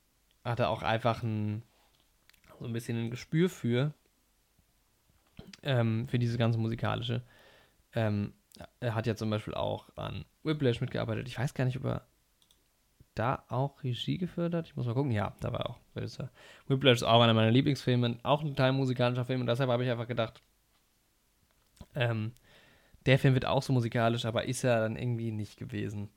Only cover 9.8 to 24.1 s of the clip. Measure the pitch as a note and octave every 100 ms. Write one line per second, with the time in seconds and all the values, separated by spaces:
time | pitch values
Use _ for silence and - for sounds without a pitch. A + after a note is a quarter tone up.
9.8 | - - G#2 - - _ - D3+ C3+ A#2
10.8 | C3 A2+ A#2 A2 B2+ A#2+ B2 - C3 B2+
11.8 | B2 A#2 - _ _ _ _ _ _ _
12.8 | _ _ - - A2+ - - A#2+ C#3 -
13.8 | C3 A#2+ - D3 F3+ - E3+ E3+ D#3+ -
14.8 | B2 A#2 C#3+ G#2+ G2+ - - A#2 - A#2+
15.8 | _ - A2 - C3+ - - - _ C3+
16.8 | C#3 A#2+ - A#2 A#2 A2 A2 A#2 D3+ C3+
17.8 | - B2 A#2+ A#2 - D3 D3+ C3+ C3 C3+
18.8 | C3+ B2 B2 B2 B2 C3 B2 A#2+ C3+ A#2+
19.8 | B2 A#2 A#2 A#2+ A2 - _ _ _ _
20.8 | _ _ _ _ _ _ _ _ _ _
21.8 | - - A#2+ A2+ A2 - _ - - _
22.8 | _ _ - C3+ C#3+ B2+ - A2+ - C3
23.8 | A#2 B2 A#2